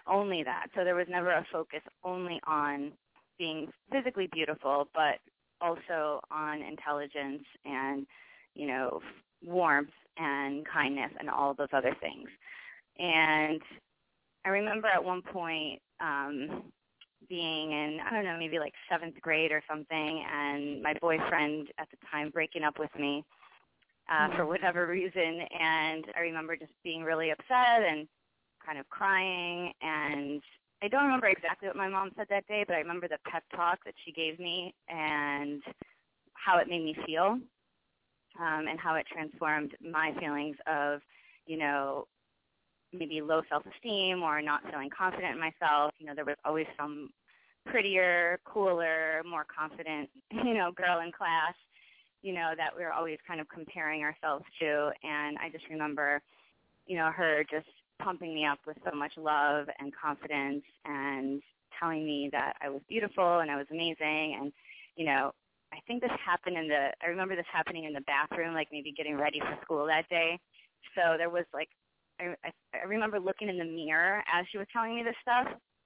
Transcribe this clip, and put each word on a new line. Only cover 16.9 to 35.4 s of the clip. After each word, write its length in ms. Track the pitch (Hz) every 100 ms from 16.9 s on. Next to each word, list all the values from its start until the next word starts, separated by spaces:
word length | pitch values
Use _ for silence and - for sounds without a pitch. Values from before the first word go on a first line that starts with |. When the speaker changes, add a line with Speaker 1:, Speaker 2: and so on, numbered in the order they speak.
| _ - _ -
Speaker 1:
being 440 | 180 165 160 156
in, 260 | 147 151 156 185
I 60 |
don't 120 | 220
know, 140 | 190 165
maybe, 200 | 160 165
like, 160 | 147 - -
seventh 300 | 170 160 135
grade 320 | 165 156 160
or 100 | 151 -
something, 560 | 156 147 160 151 156 -
and 500 | 147 143 143 147 143
my 120 | 151 156
boyfriend 680 | 170 160 - 165 151 151 143 -
at 100 | 156
the 60 | - -
time 200 | 151 151
breaking 340 | 170 156 170
up 140 | 151 -
with 120 | 156 -
me, 260 | 143 143 - _ - - _ _ _ _ -
uh, 180 | 156 151 180
for 80 |
Speaker 2:
Mm. 20 | 156
Speaker 1:
whatever 400 | 180 185 175 170
reason. 560 | 185 185 185 165 165 165 170
And 440 | 160 160 156 160 156 -
I 40 |
remember 360 | 170 160 160 165
just 160 | 156 _
being 180 | 180 165
really 260 | 160 160 160
upset 520 | 151 - 254 247 233
and 240 | 196 151 156 _ _ _ _ _
kind 140 | - 147
of 100 | 131
crying. 840 | - 196 190 190 180 175 175 175 -
And 600 | 156 156 151 143 143 147 - - _ _
I 60 | 208
don't 160 | 262
remember 240 | 285 262 226
exactly 400 | 190 170 - 196
what 80 | 185
my 120 | 190
mom 240 | 196 196 -
said 100 | 208
that 160 | 202 -
day, 160 | 208 208
but 80 | 170
I 40 |
remember 280 | 156 175 175
the 100 | 151 -
pep 140 | 170 -
talk 260 | 190 175 180
that 100 | - -
she 80 | -
gave 260 | 165 160 165
me 340 | 180 175 180 - -
and 760 | 165 151 151 147 143